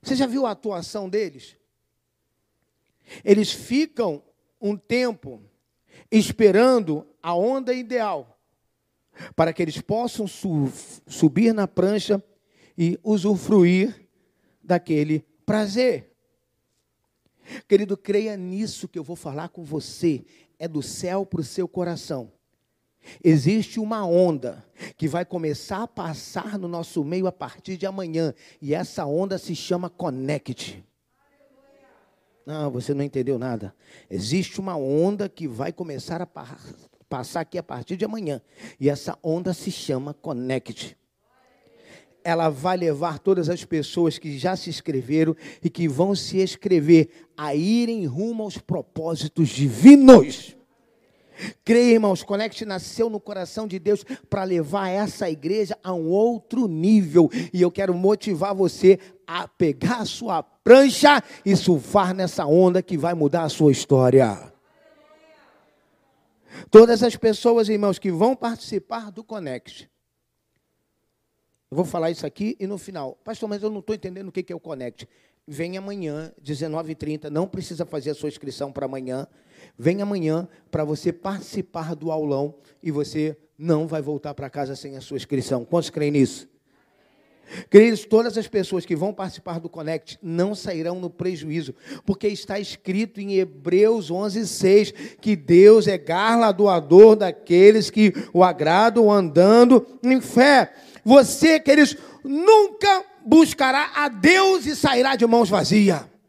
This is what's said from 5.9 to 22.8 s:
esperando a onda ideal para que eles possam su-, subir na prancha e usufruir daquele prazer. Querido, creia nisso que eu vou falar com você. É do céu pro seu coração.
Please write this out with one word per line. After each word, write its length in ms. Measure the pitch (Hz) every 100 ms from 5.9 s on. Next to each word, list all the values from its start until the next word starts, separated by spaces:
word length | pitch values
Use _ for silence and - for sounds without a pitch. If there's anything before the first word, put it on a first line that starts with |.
| _ _
esperando 960 | 220 - - 214 190 247 254 180 151 - _
a 140 | 165 175
onda 380 | 208 269 254
ideal 680 | 254 240 247 220 165 120 _ _ _ _ _ _ _ _ _ - -
para 160 | 165
que 100 | 160
eles 200 | 170 147
possam 460 | - 214 240 - 202
su-, 440 | - 196 156 139 - - - _
subir 460 | - 156 135 226
na 140 | 220 196
prancha 560 | - 185 208 - 202 - _ _ _ _ -
e 220 | 170 175
usufruir 1040 | - 214 185 196 - 208 175 185 214 - _ _ _ _ _ _
daquele 600 | - 175 170 156 151 156 - _
prazer. 720 | - 214 208 202 254 202 - _ _ _ _ _ _ _ _ _ _ _ _ _ _ 254 _
Querido, 300 | 202 208 196
creia 400 | - 202 220 202
nisso 500 | 180 190 214 - 185
que 120 | 175
eu 40 |
vou 120 | 139 170
falar 340 | 160 139 170
com 140 | -
você. 600 | 160 151 - - 170 135 - _ _ _
É 60 | 170
do 140 | 156
céu 420 | 117 - 180 185 190
pro 160 | 170
seu 280 | 147 - 180
coração. 640 | - 175 170 - 147 120 _ _ _ _ _